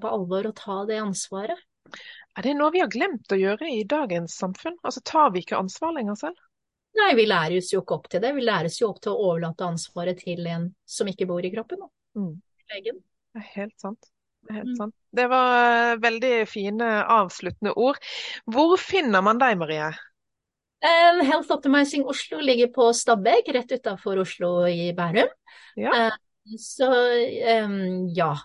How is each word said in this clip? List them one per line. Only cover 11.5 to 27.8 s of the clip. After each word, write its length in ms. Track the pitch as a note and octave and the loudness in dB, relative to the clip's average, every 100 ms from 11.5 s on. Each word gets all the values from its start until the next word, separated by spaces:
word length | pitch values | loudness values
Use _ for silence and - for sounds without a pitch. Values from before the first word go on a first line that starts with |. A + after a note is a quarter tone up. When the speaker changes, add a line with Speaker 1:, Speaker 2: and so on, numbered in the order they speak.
Speaker 1:
kroppen, 300 | G#3+ A3+ F#4 | -6 -10 -12
da. 40 | F4+ _ _ G#3+ | -14 _ _ -8
Speaker 2:
Mm. 140 | F#3 D#3+ - _ - | -8 -10 -18 _ -16
Speaker 1:
Legen. 240 | G#3 G#3 C4 _ _ _ | -12 -10 -10 _ _ _
Speaker 2:
Det 100 | A3+ | -18
er 20 | G#3 - | -14 -10
helt 160 | G3+ - | -12 -10
sant. 260 | G3 A3+ _ _ _ _ | -12 -12 _ _ _ _
Det 80 | - | -14
er 80 | G#3+ | -10
helt 140 | A#3+ | -8
Speaker 1:
Mm. 80 | B3 | -6
Speaker 2:
sant. 140 | G#3+ - _ | -8 -12 _
Det 140 | G#3+ B3 | -2 0
var, 220 | B3+ B3+ B3 A#3+ A#3 A#3+ | 2 4 4 4 4 2
eh, 80 | A#3 | 2
veldig 300 | A#3 A3+ B3+ A#3 G#3+ | 0 0 2 2 0
fine 420 | A3 G3+ G#3+ A#3 G#3+ | -4 -4 -2 0 0
avsluttende 720 | - A3+ F#3 - F3+ - G3+ - | 2 2 2 -4 -10 -4 -4 2
ord. 260 | B3 C#4 - - - - - | 2 0 -6 -12 -12 -12 -2
Hvor 240 | A3+ D#4+ F#4 | 2 4 4
finner 440 | - F#4+ C#4+ G3 | 2 0 2 4
man 160 | G3 A#3 | 4 4
deg, 180 | C4 G3 | 4 2
Marie? 340 | D#3 D#3 D3+ D#3 - _ _ _ _ _ _ _ | -2 -4 -6 -8 -16 _ _ _ _ _ _ _
Speaker 1:
Eh, 400 | D4+ E4+ E4+ F4 | 4 6 8 6
Health 320 | C#4 D#4 E4 | 4 2 0
Optimizing 500 | D#4 C#4+ C#4+ C#4 D4 | -2 2 4 4 0
Oslo 360 | C4 C4+ - D#4 | -4 -4 -8 -4
ligger 260 | C#4+ A#3+ A#3+ | 0 2 2
på 220 | A#3+ A#3 | 4 4
Stabekk, 640 | A#3 - A3+ G3+ G#4+ A4 | 4 2 2 4 4 4
rett 240 | B3+ B3 B3+ | -2 -2 -4
utenfor 400 | A3+ F#3+ G#3 F#3+ | -4 -6 -2 -2
Oslo 460 | F#3 - F3 F3 F3+ | -2 -2 -2 2 0
i 240 | F3 F3 | 0 -4
Bærum. 380 | F3 F3 F#3 B4 - _ - - - | -4 -2 2 0 -2 _ -20 -16 -6
Speaker 2:
Ja. 180 | A3 A#4+ A4+ | 0 2 2
Speaker 1:
Eh, 40 | - _ _ - A3 | -2 _ _ -20 -16
så, 320 | - - C4 B3+ B3 A#3+ A#3+ A#3 A#3 | -10 -2 2 4 4 2 0 -2 2
ehm, 640 | A3+ G#3 G3 | 2 2 -2